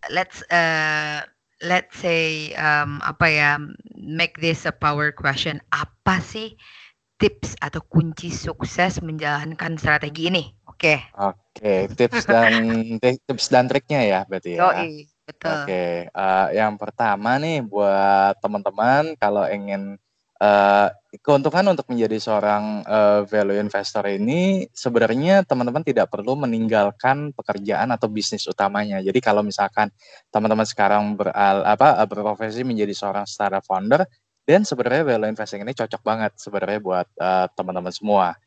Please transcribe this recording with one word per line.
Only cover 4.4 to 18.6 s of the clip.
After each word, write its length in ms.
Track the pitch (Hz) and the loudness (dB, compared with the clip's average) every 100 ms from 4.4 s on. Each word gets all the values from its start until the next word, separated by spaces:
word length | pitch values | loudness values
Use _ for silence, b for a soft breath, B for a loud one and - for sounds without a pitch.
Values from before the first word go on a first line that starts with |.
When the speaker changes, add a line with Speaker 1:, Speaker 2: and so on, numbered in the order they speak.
Speaker 1:
this 240 | 165 160 160 | -2 -2 -4
a 60 | |
power 360 | - 151 147 151 | -4 -2 0 -2
question. 480 | 147 143 135 165 143 _ | -2 -4 -2 -4 -8 _
Apa 460 | - 151 _ - 185 | -6 -6 _ -2 -2
sih 320 | - 220 220 - B B B B _ _ | -4 -10 -12 -16 B B B B _ _
tips 360 | 208 - - - | -2 -2 -12 -8
atau 180 | 143 160 - | -8 -8 0
kunci 440 | 165 165 156 175 | 0 0 -4 -10
sukses 680 | - 160 151 - - 185 - | -10 -8 -8 -8 0 0 0
menjalankan 760 | 165 156 151 147 156 160 165 160 | -8 -6 -4 -4 -6 -8 -8 -4
strategi 480 | 160 151 147 151 165 | 0 0 -2 -4 -2
ini? 120 | 180 156 _ - | -2 -4 _ -20
Oke. 320 | - 165 151 - - | -2 2 2 -2 -4
Speaker 2:
Oke, 720 | 98 92 _ - 107 95 98 107 | -4 -4 _ -6 0 0 0 2
tips 320 | 120 233 - | 2 2 2
dan 240 | 113 117 | 4 6
Speaker 1:
<laughs> 480 | 113 113 113 113 113 | 4 2 0 -2 0
Speaker 2:
ti-, 200 | 127 127 | 0 0
tips 220 | - 127 - | -4 -6 2
dan 160 | 131 123 | 4 4
triknya 300 | 143 _ 147 | 0 _ 0
ya 160 | 110 95 98 | 2 2 -2
berarti 320 | 95 90 87 | -8 -6 0
ya. 80 | 180 | 2
Speaker 1:
Yoi, 380 | 92 170 151 147 _ - | 2 -4 -10 -20 _ -20
betul. 460 | - 165 156 143 | -10 -6 -6 -4
Speaker 2:
Oke, 360 | 92 87 87 87 | -4 -2 -4 -6
eee, 360 | - 95 92 95 101 | -4 0 2 2 2
yang 160 | 110 104 | 0 -2
pertama 580 | 104 - 117 98 107 131 | -12 -2 0 0 0 0
nih 220 | 156 160 | 0 -4
buat 720 | 117 101 101 98 98 98 98 98 | -4 0 2 4 4 6 4 2
teman-teman 720 | 113 104 | -4 -4